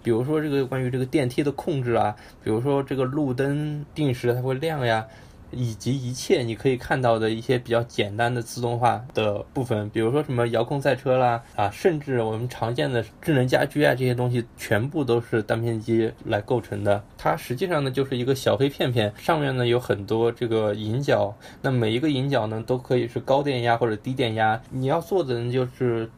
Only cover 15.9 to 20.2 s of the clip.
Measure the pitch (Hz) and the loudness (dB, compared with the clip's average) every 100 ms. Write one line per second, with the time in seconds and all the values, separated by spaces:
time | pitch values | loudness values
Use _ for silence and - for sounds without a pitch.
15.9 | 113 110 120 - 107 104 123 - 101 101 | 0 0 -4 -4 -4 0 -2 -2 -4 2
16.9 | 101 - - 156 156 - 127 190 165 135 | 0 0 -6 -2 -2 -4 -4 -2 0 0
17.9 | 131 131 123 123 135 - 104 139 - 156 | -2 -2 -2 0 0 2 2 0 0 0
18.9 | 120 104 - - 160 143 131 120 120 123 | 2 0 -2 0 0 0 0 2 2 0
19.9 | 101 98 110 | -4 0 0